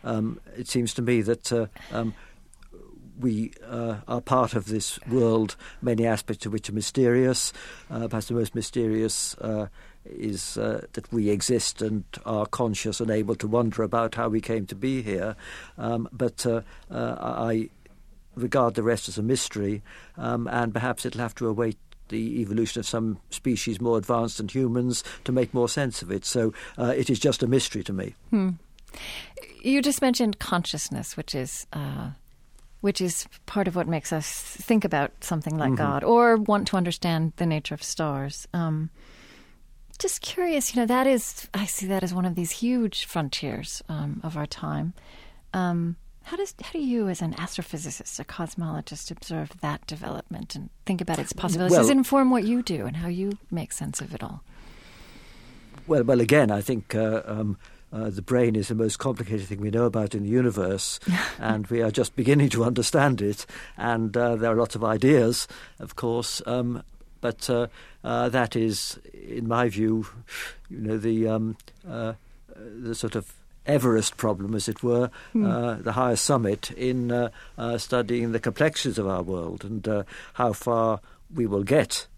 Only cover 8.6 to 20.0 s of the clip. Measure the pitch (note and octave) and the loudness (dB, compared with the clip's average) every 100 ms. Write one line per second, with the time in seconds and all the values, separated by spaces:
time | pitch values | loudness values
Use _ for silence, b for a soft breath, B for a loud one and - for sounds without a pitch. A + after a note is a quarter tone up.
8.6 | G#2+ - A2+ A2 A2 - - - A2 G#2+ | -4 -2 0 2 0 0 -4 -6 -4 -4
9.6 | G#2 b b b - - A2+ G2 - - | -4 b b b -16 -8 -6 -4 -6 -4
10.6 | A2 A2 - - - A#2 G#2 G#2 - A#2+ | -2 -4 -8 -12 -4 0 2 2 2 2
11.6 | - - A2 G#2+ - - A2 A2 G#2+ - | 0 -2 -2 -2 -6 -12 -4 -2 -2 0
12.6 | A#2+ G2+ A2 G2+ A2+ G#2+ G#2 A2 G#2+ A2+ | -2 0 -4 -2 0 0 0 -2 0 2
13.6 | A#2 G#2 A2 A#2 A2+ A#2 A2+ A2 - A2+ | 2 0 0 2 0 0 0 0 0 -4
14.6 | G2 G2 C3 C3+ G#2+ G2 G2 G#2+ B B | -4 -4 -2 -2 -2 -2 -4 -6 B B
15.6 | B - A2+ A#2 A2+ B2 B2 - B2 A2+ | B -8 -4 -2 -4 -2 -2 0 0 0
16.6 | A2 B B A#2+ A#2 A#2+ B2+ A#2+ A2+ A2+ | -4 B B -6 -4 -4 -4 -2 0 0
17.6 | A2 - - - - - - - A#2+ C#3 | -2 -10 -20 -20 -20 -20 -18 -6 0 4
18.6 | A#2+ A2 A2+ A2+ - G2 A2 C3+ - G#2+ | 4 4 2 0 -2 -4 0 0 0 -2
19.6 | G2+ G#2 - B | -2 -4 -8 B